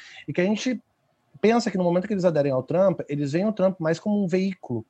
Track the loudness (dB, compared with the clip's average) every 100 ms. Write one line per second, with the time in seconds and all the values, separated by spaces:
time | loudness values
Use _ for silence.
0 | -20 -20 -8 -2 0 0 -2 -6 -10 _
1 | _ _ _ -2 2 2 0 0 0 0
2 | 0 0 2 2 0 0 -2 2 2 2
3 | -4 -4 -2 0 -2 2 0 0 -2 -2
4 | -2 -2 0 0 -2 -4 -8 -8 -8